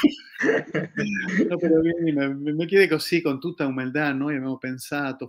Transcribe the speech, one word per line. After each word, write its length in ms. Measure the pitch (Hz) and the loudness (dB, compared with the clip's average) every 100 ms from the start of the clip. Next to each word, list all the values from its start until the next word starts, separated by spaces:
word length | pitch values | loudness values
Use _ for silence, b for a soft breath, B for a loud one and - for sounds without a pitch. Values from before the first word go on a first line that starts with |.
| - - - - | 2 2 -10 -2
<laughs> 1080 | - - - - - - 208 202 185 185 330 | 0 0 -2 -6 -6 -4 -4 -4 -2 0 0
No, 80 | 170 | 0
però 240 | 170 160 | 4 4
vieni, 320 | 165 170 165 | 4 0 0
me, 200 | 143 139 | 2 0
me 320 | 139 147 151 165 | -2 -2 -2 4
chiede 220 | 196 180 | 4 6
così, 320 | 156 - 170 | 2 0 0
con 200 | 156 135 | 0 -2
tutta 260 | 175 175 139 | -6 -4 -4
umiltà, 460 | 131 127 147 147 | -2 -4 -2 -2
"Noi 240 | 135 147 139 | -2 -2 -4
abbiamo 220 | 131 131 | -4 -6
pensato, 720 | 131 127 - 143 135 131 | -8 -10 -8 -6 -4 -6